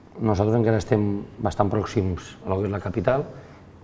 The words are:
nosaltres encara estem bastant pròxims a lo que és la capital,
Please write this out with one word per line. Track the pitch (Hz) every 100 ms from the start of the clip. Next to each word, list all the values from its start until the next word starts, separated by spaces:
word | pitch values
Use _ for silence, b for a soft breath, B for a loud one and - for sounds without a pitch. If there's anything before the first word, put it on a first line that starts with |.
| - -
nosaltres | 110 95 104 117
encara | 110 110
estem | - 107 104 101 - -
bastant | 110 - 101
pròxims | 104 95 120 95 87 - - -
a |
lo | 95
que | 101
és |
la | 101
capital, | 98 107 90 135 170 B B B B -